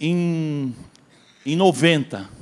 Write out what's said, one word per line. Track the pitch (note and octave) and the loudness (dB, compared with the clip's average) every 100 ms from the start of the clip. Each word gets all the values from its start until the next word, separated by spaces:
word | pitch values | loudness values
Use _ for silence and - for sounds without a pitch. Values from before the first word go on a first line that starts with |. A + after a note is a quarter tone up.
em, | D3+ F3 F3 E3 D#3 D3 C3+ A#2 - _ _ _ _ _ C3+ | -4 -2 -2 -2 -4 -4 -6 -8 -16 _ _ _ _ _ -4
em | D#3+ | 2
noventa. | F#3+ B2+ D#3+ D#3+ C3 G2 G2 - | 2 4 2 2 -2 -10 -14 -18